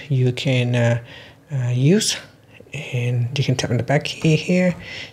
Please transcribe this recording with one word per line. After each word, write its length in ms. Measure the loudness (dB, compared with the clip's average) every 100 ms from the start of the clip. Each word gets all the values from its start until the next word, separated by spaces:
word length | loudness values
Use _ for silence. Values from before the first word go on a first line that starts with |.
| 0
you 220 | 2 2
can, 460 | 0 0 0 2 2
uh, 260 | 2 0 -4 -18 -20 -20 -6
uh, 200 | -4 0
use, 460 | 2 4 4 2 -6 -12 -20 -20 -20 -14
and 640 | -12 -6 -4 -2 0 -2 0
you 80 |
can 120 | 0 0
tap 140 | 0
on 60 | -2
the 40 |
back 240 | 2 0 0
here, 300 | -2 2 2
here. 400 | 2 2 2 0 -10 -14 -16